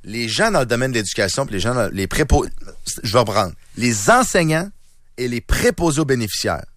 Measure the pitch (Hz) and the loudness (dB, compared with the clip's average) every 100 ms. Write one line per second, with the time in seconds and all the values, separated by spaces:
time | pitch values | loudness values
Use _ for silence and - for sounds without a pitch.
0 | - 113 113 113 220 180 123 117 131 120 | -10 -6 -4 0 2 2 2 0 0 0
1 | 101 - 98 - - 101 113 127 104 95 | -2 -2 -2 -2 -4 -2 -2 0 -2 -2
2 | 95 - 151 - - - - - - - | -2 -2 2 2 2 -8 -12 -12 -10 -8
3 | 110 117 110 101 92 76 - - 120 110 | 0 2 2 0 0 -6 -16 -2 -2 2
4 | 101 240 240 196 160 160 202 - - - | 4 4 4 2 2 0 -4 -12 -20 -20
5 | - - 123 120 - - 240 170 170 143 | -20 -6 -4 -4 -2 2 2 2 0 2
6 | 143 127 110 - 107 76 - | 0 0 0 -2 -2 -4 -8